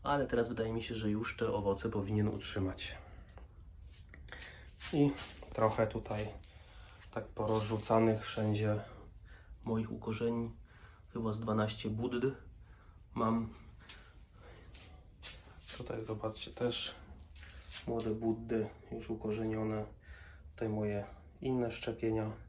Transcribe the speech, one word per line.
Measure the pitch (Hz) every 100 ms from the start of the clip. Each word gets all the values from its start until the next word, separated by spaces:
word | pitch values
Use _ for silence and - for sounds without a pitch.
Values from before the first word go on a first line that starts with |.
Ale | 139 143 127
teraz | 120 113
wydaje | 113 113
mi | 113
się, | -
że | 113 107
już | 104 117 -
te | 113
owoce | 104 98 98 -
powinien | 104 98 107 107
utrzymać. | 104 - 104 95 - - - - - - - - - - - - - - - - - - - - - -
I | 156 143 143 - - -
trochę | - 110 107 110
tutaj | 110 - 107 107 - - - - - - - -
tak | 113 104
porozrzucanych | - 107 110 104 110 - 113 113 107 -
wszędzie | - 107 104 107 107 - - - - - - - -
moich | 113 113 110
ukorzeni. | 113 - 110 117 117 117 113 - - - - -
Chyba | 120 113
z | 107
dwanaście | 113 110 107 - 107
budd | 107 123 123 131 135 - - - - - - -
mam. | - 113 113 110 - - - - - - - - - - - - - - - - - - - - - - -
Tutaj | - 113
zobaczcie | 110 107 110 - -
też | - 123 - - - - - - - - - - - -
młode | 117 110
buddy, | 110 113 113 113 113 107 - -
już | 113 -
ukorzenione. | 113 110 107 110 110 110 107 107 - - - - - -
Tutaj | - 113
moje | 107 107 101 101 - - -
inne | 135 127 120
szczepienia. | - - 110 113 110 110 107